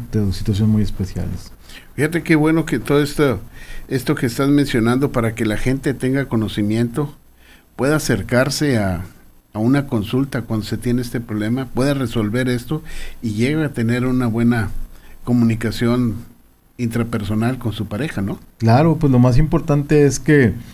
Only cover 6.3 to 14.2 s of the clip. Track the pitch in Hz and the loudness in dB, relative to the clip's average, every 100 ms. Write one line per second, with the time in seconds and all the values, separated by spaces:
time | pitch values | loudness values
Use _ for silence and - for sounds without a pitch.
6.3 | 117 107 - 104 110 117 123 143 - - | -2 -2 -2 -2 0 -2 -2 -6 -8 -20
7.3 | - - - _ - 131 151 - 113 92 | -20 -20 -20 _ -4 0 0 0 -2 0
8.3 | 120 139 143 151 120 98 87 95 - - | 0 0 0 0 0 0 -2 -6 -16 -20
9.3 | - _ 104 113 139 139 - 120 127 135 | -20 _ -2 0 2 0 -4 -2 -2 -2
10.3 | 127 - 113 104 113 123 120 120 127 113 | -4 -4 -6 -4 -4 -2 -2 -2 -6 -6
11.3 | 107 104 123 127 113 135 139 123 123 104 | -4 -2 -2 -4 -2 0 0 -2 -2 -2
12.3 | 117 131 123 120 151 - - - - 113 | 0 0 -2 -4 -8 -8 -8 -8 -8 -6
13.3 | 104 123 156 151 117 117 123 127 127 | -2 0 0 -2 -2 0 0 0 0